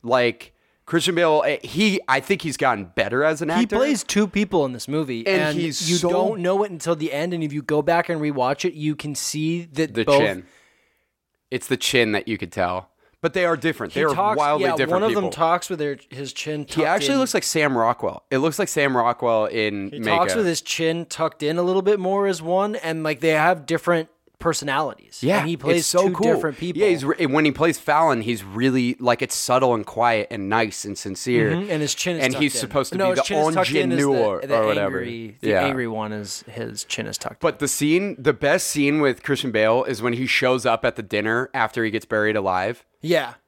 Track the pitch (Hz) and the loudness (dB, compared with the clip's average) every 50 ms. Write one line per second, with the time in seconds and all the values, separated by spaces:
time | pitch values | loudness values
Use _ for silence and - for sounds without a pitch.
0 | - 117 123 127 123 120 113 - - - _ _ _ _ _ _ _ - 160 170 | 0 2 2 4 4 2 0 -4 -18 -20 _ _ _ _ _ _ _ -2 0 0
1 | 160 180 175 165 175 160 151 151 - 151 147 - - 113 113 160 214 214 190 - | 2 2 2 4 4 4 4 4 2 0 -2 -2 -6 -6 0 2 4 4 2 0
2 | - - 131 139 131 - 202 170 - 160 127 - 143 131 120 101 98 87 _ - | 0 0 0 0 2 0 -2 -2 0 -6 -4 0 0 0 2 0 -4 -6 _ -2
3 | 110 101 117 131 147 156 160 143 170 151 165 214 240 208 208 220 262 294 285 202 | -2 0 0 2 2 2 0 0 -2 0 2 2 2 2 2 2 2 2 0 -2
4 | - - - 202 214 185 - 196 214 180 196 170 143 131 123 113 - - 143 156 | -2 -2 0 0 0 2 0 -2 -2 2 2 0 0 0 -4 -8 -8 -4 -4 -4
5 | 156 131 123 113 113 196 190 185 - 151 147 151 170 160 135 - 160 160 180 175 | -2 -2 -6 -4 -2 0 0 2 2 0 0 -2 -2 -2 -4 -4 -2 0 0 0
6 | 180 170 175 180 185 190 220 190 175 180 190 196 208 202 180 156 - 165 170 151 | 2 0 2 2 0 0 -2 -2 -2 0 0 0 -2 -2 -6 -6 -2 -2 -2 -2
7 | 156 156 131 143 160 180 175 165 156 147 143 151 - - 147 151 143 170 170 170 | -2 -4 -2 -4 -4 -4 -4 -4 -4 -4 -6 -6 -4 0 -2 0 2 2 2 2
8 | 170 - 170 156 151 151 143 - 123 127 143 - - 180 151 151 151 151 151 147 | 2 0 -4 -2 -2 -4 -2 0 0 0 -2 -2 -4 -4 -4 -2 -4 -4 -4 -4
9 | - 151 143 - - - - 156 156 160 170 175 170 165 139 143 160 151 101 117 | -6 -8 -8 -6 -8 -6 -4 -2 -2 -2 -2 -4 -6 -8 -4 -4 -4 -2 -2 -2
10 | 110 143 143 139 113 104 95 92 90 _ _ _ _ _ _ _ _ _ _ _ | 2 4 4 6 4 4 0 -4 -10 _ _ _ _ _ _ _ _ _ _ _
11 | _ _ _ _ _ _ _ _ _ _ 127 127 - - 131 120 - - - 123 | _ _ _ _ _ _ _ _ _ _ -8 -8 -4 -4 -4 -2 -2 0 2 2
12 | 117 110 107 101 - 113 110 95 101 85 - 101 92 87 92 92 92 _ _ _ | 2 4 0 -2 -2 -4 -6 -6 -8 -10 -4 -2 -2 -2 -2 -6 -8 _ _ _
13 | _ _ _ _ - 165 - 185 180 170 165 139 131 165 151 - 117 85 - 139 | _ _ _ _ -6 -4 0 0 0 0 0 0 0 -2 -2 -2 -8 -6 -2 0
14 | 156 151 135 165 196 208 214 156 147 143 151 147 - - - 143 131 143 175 185 | 0 2 2 2 2 2 2 2 2 2 2 2 2 0 2 0 0 2 2 0
15 | 208 220 226 208 190 - - 151 165 160 170 175 - - 185 151 151 147 139 117 | 2 2 0 0 -2 -2 0 0 2 2 2 0 -2 -6 -6 -4 -4 -6 -6 -8
16 | _ _ - 131 143 127 - - - 151 151 147 143 - - 160 156 151 180 160 | _ _ -14 -12 -12 -10 -10 -10 -8 -6 -6 -6 -8 -4 -2 0 2 2 2 2
17 | 147 143 277 269 262 - - 190 - - - 165 151 143 135 117 113 113 120 - | 2 2 2 2 2 2 0 -2 -2 0 0 2 2 2 4 4 2 2 2 0
18 | - 101 - - _ _ 139 127 139 165 143 - 196 - - 160 143 139 131 123 | -2 -4 -4 -6 _ _ 0 2 2 0 0 0 -4 -2 0 0 2 2 2 2
19 | 113 120 120 - 127 117 113 110 107 - 95 113 107 107 104 101 98 101 - - | 2 2 0 0 0 2 2 2 2 0 0 0 0 0 0 -4 -8 -8 -8 -4
20 | 113 107 104 170 180 190 185 233 208 175 165 - - - - - 165 160 165 170 | 0 2 2 4 4 2 2 2 2 0 0 -2 -4 -6 -4 0 0 0 0 -2
21 | 170 _ - - 160 156 - _ 151 147 160 175 180 180 185 190 185 202 214 196 | -6 _ -4 -2 -2 -2 -2 _ -4 -2 0 0 0 2 0 2 2 2 0 2
22 | 185 185 196 202 202 196 185 160 156 165 180 190 202 208 214 - 160 160 160 160 | 0 -2 0 0 0 0 -2 -2 -2 0 0 0 0 0 -4 -4 -4 -4 -4 -2
23 | 156 156 151 120 151 160 156 151 156 170 185 165 139 - 165 160 - 180 175 165 | -2 -4 -2 0 2 2 4 4 4 2 2 0 -2 -4 -4 0 2 2 0 0
24 | 160 _ _ _ _ _ _ _ - 170 151 - - 147 135 143 156 135 - - | 0 _ _ _ _ _ _ _ -2 -2 -2 0 -2 -2 -2 -2 -2 -4 -6 -12
25 | - _ - - 120 143 190 208 147 160 170 - 127 151 170 175 151 - - 175 | -20 _ -12 -4 0 0 0 2 0 -2 -4 -2 0 0 2 2 2 2 2 4
26 | 190 185 180 170 208 - 226 - 170 156 135 - 165 180 170 156 208 202 180 151 | 4 4 2 2 2 2 2 2 0 -2 -4 -4 -6 -4 0 2 2 2 2 2
27 | 135 143 165 - 170 135 135 156 156 151 135 - 160 170 147 - - - 147 151 | 0 -2 0 0 0 2 2 4 4 4 2 4 0 0 0 0 -2 0 2 4
28 | 165 160 131 117 107 117 120 104 98 98 95 110 127 135 127 131 123 123 127 - | 4 4 2 0 0 -2 -4 -4 -6 -8 -4 0 2 2 4 2 2 0 -2 0
29 | 127 120 120 - 135 - - - - - 127 127 131 127 120 110 101 - - 117 | 2 0 2 2 0 -4 -4 -6 0 2 2 4 4 4 2 0 -2 -6 -2 0
30 | 120 120 117 107 104 - - 104 98 98 107 113 113 104 - - - 104 101 - | 2 2 2 2 0 -4 -6 -6 -2 0 2 2 2 0 -2 -8 -10 -8 -10 -8
31 | - 104 95 - - 127 120 117 110 107 98 175 196 208 175 151 151 139 - - | -8 -10 -10 -6 -2 0 2 2 4 2 0 -2 -2 -4 -4 -2 -2 -4 -4 -4
32 | - 180 175 160 135 127 135 135 151 139 - - 135 107 104 143 131 - 175 185 | -4 -4 -2 0 0 0 0 0 -2 -2 -2 -4 -6 -2 -2 -2 -2 -2 -2 0
33 | 196 185 185 - - - 202 151 151 160 165 190 185 - 143 151 139 - - 139 | 0 0 2 0 0 0 0 2 2 2 2 0 0 0 0 0 0 0 0 0
34 | 143 139 135 120 113 104 95 - - 135 - 113 110 107 104 101 101 98 101 92 | 2 2 2 2 2 0 0 -2 -2 0 0 2 2 2 2 0 0 -2 -2 -4
35 | - 120 117 117 113 107 101 _ - 110 104 92 90 - - 131 120 117 110 110 | -6 -6 -8 -10 -12 -14 -14 _ -2 0 2 2 2 0 -2 -2 -4 -4 -4 -6
36 | 107 107 107 107 104 101 - - - - 107 120 117 117 110 - - - - - | -6 -6 -6 -8 -8 -10 -12 -14 -14 -14 -10 -10 -10 -8 -10 -12 -8 -8 -8 -8
37 | 110 107 107 - - - 104 _ - 160 - - 147 135 - - 147 151 160 180 | -6 -8 -8 -8 -10 -10 -8 _ -2 -2 -2 -2 -4 -4 -2 0 2 2 2 2
38 | 196 202 - - 123 151 123 - 151 139 160 185 - - - 147 143 143 147 156 | 0 -2 -8 -2 0 0 0 2 2 2 2 2 0 -2 0 2 2 2 4 4
39 | 147 135 120 - - - 139 127 - 127 107 107 107 110 117 127 127 - 127 104 | 2 2 0 -2 -2 -2 -2 -2 -2 -2 2 2 4 4 4 2 2 -2 -4 -2
40 | 113 123 117 117 131 120 - - 135 127 131 127 113 127 113 113 - 123 - - | -2 -2 -2 -2 -2 0 0 2 2 2 2 2 2 0 0 2 0 -2 -2 -4
41 | 110 92 - 104 104 110 113 120 127 - - 131 113 110 - 123 113 107 101 110 | -8 -4 -2 -2 0 0 0 0 -2 -2 -2 -2 -2 0 0 -2 -2 0 -2 -4
42 | - _ 113 107 107 107 107 107 98 95 90 92 95 107 123 - _ _ _ _ | -4 _ -2 0 2 2 0 0 0 0 0 0 -2 -2 -4 -8 _ _ _ _
43 | - 156 170 156 135 120 120 _ _ | -2 0 0 0 0 -4 -10 _ _